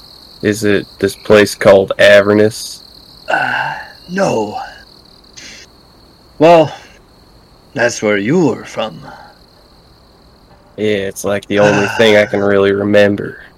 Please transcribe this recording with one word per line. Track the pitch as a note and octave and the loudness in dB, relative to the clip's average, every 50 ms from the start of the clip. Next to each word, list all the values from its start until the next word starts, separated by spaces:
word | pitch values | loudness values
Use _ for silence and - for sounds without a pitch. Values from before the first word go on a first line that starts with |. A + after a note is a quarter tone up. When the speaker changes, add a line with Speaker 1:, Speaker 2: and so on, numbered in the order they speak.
| - - - - - - - - | -20 -20 -20 -20 -20 -20 -14 -8
Speaker 1:
is | - G#2+ G2+ G#2+ A2 | -6 -4 -4 -2 -2
it | G#2 G2+ F2 - - - - | -2 -2 -2 -4 -8 -8 -6
this | G2 G2 - | -6 -6 -6
place | - - - G#2+ G#2 G#2 - - | -4 0 2 4 4 4 2 0
called | - - A2 G2 G2 G2 F#2 - - | 0 2 4 4 4 2 0 0 2
Avernus? | G2 G2+ G#2 G2+ G2 G#2 G#2 G#2+ G#2 G#2+ - - - - - - - - - - - - - - - | 4 4 4 4 4 2 2 2 2 0 -2 -6 -14 -16 -18 -20 -20 -20 -20 -20 -20 -20 -20 -18 -10
Speaker 2:
Uh, | - - - - - - - - - - - - - - - - - | -6 -4 -4 -4 -4 -6 -6 -8 -8 -10 -12 -16 -20 -20 -20 -16 -10
no. | F3+ G3 F#3+ D#3 B2+ A2+ G#2+ G#2 G2+ F#2 - - - - - _ _ _ _ _ _ _ _ _ - - - - - - - _ _ _ _ _ _ _ _ _ _ _ _ _ _ - | -6 -4 -4 -2 -2 -4 -6 -8 -10 -14 -14 -16 -20 -20 -20 _ _ _ _ _ _ _ _ _ -20 -20 -20 -20 -20 -20 -20 _ _ _ _ _ _ _ _ _ _ _ _ _ _ 2
Well, | D3 E3+ F3 E3 D#3 D3 - - - - - - _ _ _ _ _ _ _ _ _ _ _ _ _ _ - | 4 6 6 6 4 2 -2 -14 -20 -20 -20 -20 _ _ _ _ _ _ _ _ _ _ _ _ _ _ -6
that's | - A2+ A#2 A2 - | -4 -4 -4 -4 -4
where | - G#2+ G#2 | -4 -2 -2
you | G2+ G2+ A#2+ D#3 F#3 E3+ | -2 -2 -2 -2 0 0
were | B2+ G#2 - - | -2 -4 -6 -10
from. | - - - A2 G#2+ - - C#3 - - - - - _ _ _ _ _ _ _ _ _ _ _ _ _ _ _ _ _ _ _ _ _ _ _ _ - _ _ _ _ | -14 -12 -10 -10 -10 -12 -16 -20 -20 -20 -20 -20 -20 _ _ _ _ _ _ _ _ _ _ _ _ _ _ _ _ _ _ _ _ _ _ _ _ -20 _ _ _ _
Speaker 1:
Yeah, | - G#2+ G#2+ G#2+ F#2+ G2 G2 | -6 -4 -4 -4 -4 -6 -8
it's, | - - - | -10 -8 -6
like, | G2+ G2+ G2+ - | -6 -6 -6 -6
the | - G2+ G2+ | -4 0 0
only | G#2 G#2 G2+ G2+ G2+ | 2 2 2 0 -2
Speaker 2:
<sighs> | G2 - | -4 -2
Speaker 1:
thing | - A2+ A2 G#2 | 0 2 4 4
I | G#2 G#2 | 4 2
can | G#2 - G2+ | 0 -2 -2
really | G2+ G2+ G2+ G2 G2 G2 | 0 0 2 2 2 0
remember. | G2 G2+ G2+ G#2 G#2 G#2 G#2 G2+ G2+ G2 - - - - - - _ | 0 -2 -2 0 2 2 2 2 0 -4 -8 -12 -14 -16 -20 -20 _